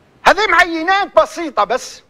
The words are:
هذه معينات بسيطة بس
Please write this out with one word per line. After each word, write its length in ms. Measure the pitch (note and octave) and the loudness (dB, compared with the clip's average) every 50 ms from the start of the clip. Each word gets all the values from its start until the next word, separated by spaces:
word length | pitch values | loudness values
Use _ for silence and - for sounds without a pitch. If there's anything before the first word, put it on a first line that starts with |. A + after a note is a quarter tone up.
| _ _ _ _ - | _ _ _ _ 2
هذه 240 | B3+ D#4 F#4+ G#4+ | 2 2 2 2
معينات 680 | G4 E4+ E4+ F4+ E4+ E4 D#4+ D#4+ F#4 F#4+ G4+ F#4 - - | 0 2 2 2 0 -2 -4 -2 0 0 0 -2 0 2
بسيطة 480 | D#4+ D4+ - - E4+ E4+ C#4+ A3 G#3+ G3+ | 2 2 2 0 -8 -8 -6 -2 -2 -2
بس 400 | F#3+ A#3+ B3+ - - - - _ | 0 -2 -4 -6 -10 -18 -20 _